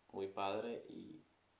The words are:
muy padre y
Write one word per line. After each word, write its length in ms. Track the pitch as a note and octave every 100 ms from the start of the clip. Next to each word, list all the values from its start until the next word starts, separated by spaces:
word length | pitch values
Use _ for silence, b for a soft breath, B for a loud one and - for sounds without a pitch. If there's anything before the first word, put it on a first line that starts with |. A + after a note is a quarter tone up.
| -
muy 160 | G2 G2
padre 560 | - G2 G#2+ A#2+ - -
y 320 | - - - - _ _